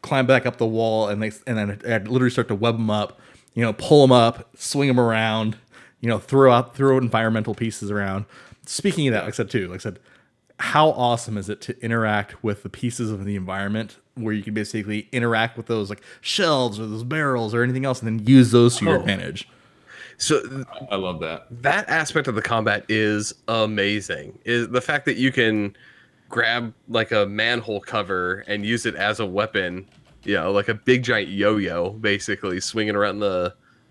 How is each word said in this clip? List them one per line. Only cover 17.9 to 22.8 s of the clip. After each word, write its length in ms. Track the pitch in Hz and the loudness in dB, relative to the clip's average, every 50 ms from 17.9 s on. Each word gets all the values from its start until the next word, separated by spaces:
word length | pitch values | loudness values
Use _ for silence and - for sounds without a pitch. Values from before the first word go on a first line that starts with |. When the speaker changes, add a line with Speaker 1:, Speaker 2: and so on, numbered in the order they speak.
| 127 - | -4 -4
Speaker 1:
and 60 | 117 113 110 113 | -4 -4 -4 -2
then 60 | 104 | 4
use 260 | 117 135 131 127 107 | 8 10 10 10 10
those 260 | 117 120 120 120 120 | 8 8 8 8 6
to 80 | - 104 | 4 2
your 100 | 98 98 | 2 2
Speaker 3:
Oh. 40 | - | 2
Speaker 1:
advantage? 460 | - 104 98 90 87 85 85 - - _ _ _ _ _ _ _ _ - - - - - - - | 2 0 -2 -2 -4 -8 -10 -12 -14 _ _ _ _ _ _ _ _ -20 -20 -20 -20 -20 -10 -6
Speaker 3:
So 220 | - - 156 - | -2 0 0 0
th- 240 | - 120 131 135 127 - - - 135 - | 0 -4 -12 -12 -12 -12 -14 -18 -10 -6
Speaker 2:
I, 40 | 104 | -6
I 20 | |
love 240 | 95 95 90 90 78 | -4 -4 -4 -6 -6
that. 260 | 82 80 80 - - _ 120 120 | -8 -8 -8 -10 -14 _ -18 -4
Speaker 3:
that 260 | 120 139 156 202 214 - | -2 -2 0 0 -2 -2
aspect 380 | 147 165 156 147 - 156 135 | -2 -2 -2 -2 -4 -4 -4
of 60 | 135 110 | -2 -4
the 80 | 107 | -4
combat 440 | 110 - 120 113 107 110 104 104 | -2 0 -2 0 0 0 -2 -2